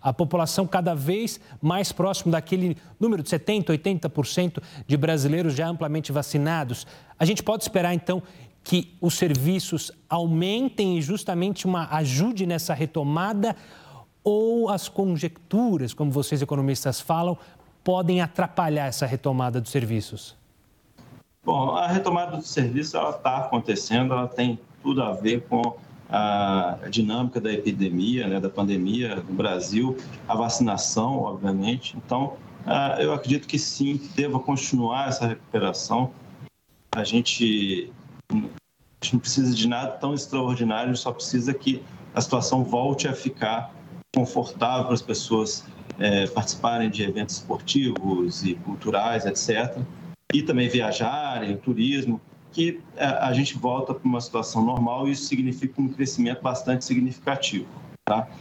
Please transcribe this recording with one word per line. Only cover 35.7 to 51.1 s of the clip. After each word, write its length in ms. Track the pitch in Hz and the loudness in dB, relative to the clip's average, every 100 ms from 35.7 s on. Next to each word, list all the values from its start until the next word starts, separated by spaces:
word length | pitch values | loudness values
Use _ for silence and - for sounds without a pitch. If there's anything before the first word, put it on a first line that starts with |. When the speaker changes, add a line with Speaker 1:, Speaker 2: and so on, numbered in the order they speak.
| 90 - 117 131 - - - - _ _ _ - | -2 -2 0 0 -4 -20 -20 -20 _ _ _ -8
Speaker 2:
A 100 | 110 | -4
gente, 880 | 104 233 240 - 113 107 98 92 - - - - - | 2 2 2 2 2 2 0 -2 -4 -12 -20 -20 -2
a 40 | 107 107 - _ _ _ - | -2 -2 -8 _ _ _ -8
gente 120 | - | 0
não 40 | 123 | 0
precisa 340 | - 135 127 | 0 2 2
de 140 | 117 117 | 4 2
nada 240 | 120 131 | 0 -4
tão 220 | - 143 | -4 -2
extraordinário, 840 | 147 - 135 127 120 113 110 127 123 | -2 -2 -2 0 0 2 0 0 -2
só 140 | 127 | -2
precisa 420 | 123 - 127 120 | -4 -2 0 0
que 300 | 135 135 131 - - - | 0 0 -2 -4 -18 -8
a 60 | - | -4
situação 420 | 127 123 - 131 | 0 0 2 0
volte 460 | 123 120 139 135 143 | 2 2 0 0 -2
a 60 | |
ficar 600 | 127 127 - 110 113 120 - - - - | -2 -4 -2 -2 -2 -6 -14 -18 -18 -2
confortável 680 | 131 120 - 120 - 117 127 | 0 2 -2 -4 0 0 2
para 80 | 127 | 2
as 80 | 117 | 0
pessoas, 640 | - 104 - 110 107 - - - - - | 0 -4 2 2 2 -4 -10 -18 -14 -2
é, 280 | 104 101 95 | 2 4 2
participarem 640 | 117 110 - 117 117 110 | 0 -2 -2 0 2 0
de 120 | 104 | 0
eventos 340 | 101 104 101 - | -2 -2 -4 -8
esportivos 1080 | - - - 139 127 92 95 92 87 - | -6 -6 0 2 2 0 0 2 0 0
e 100 | 95 87 | -2 -2
culturais, 680 | 92 101 107 98 113 113 | -6 -6 0 0 2 0
et 120 | 98 95 | -2 -2
cetera, 500 | - 110 123 - 127 - - - - | 0 0 0 -4 -8 -10 -16 -16 0
e 80 | 147 | 0
também 260 | - 127 120 | 2 2 2
viajarem, 880 | 123 110 - 113 | 2 0 0 -2